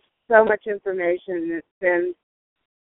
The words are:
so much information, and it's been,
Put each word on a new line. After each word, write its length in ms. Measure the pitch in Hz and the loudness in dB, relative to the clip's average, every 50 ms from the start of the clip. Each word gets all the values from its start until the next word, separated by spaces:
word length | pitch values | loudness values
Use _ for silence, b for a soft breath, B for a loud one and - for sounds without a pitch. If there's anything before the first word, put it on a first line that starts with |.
| - _ _ _ _ - | -2 _ _ _ _ 4
so 140 | 233 220 220 | 4 4 6
much 240 | 220 214 208 - | 4 0 -2 -4
information, 680 | 220 208 196 - 196 190 190 175 175 180 180 - - 180 | -8 -8 -6 -6 -6 -6 -4 -2 -2 -2 -4 -6 -8 -6
and 160 | 175 165 170 165 | -6 -6 -6 -8
it's 140 | 165 - _ _ _ | -8 -10 _ _ _
been, 340 | 190 180 180 175 175 180 175 - _ _ _ _ _ _ _ _ _ _ _ _ _ | 0 0 2 2 0 -2 -6 -10 _ _ _ _ _ _ _ _ _ _ _ _ _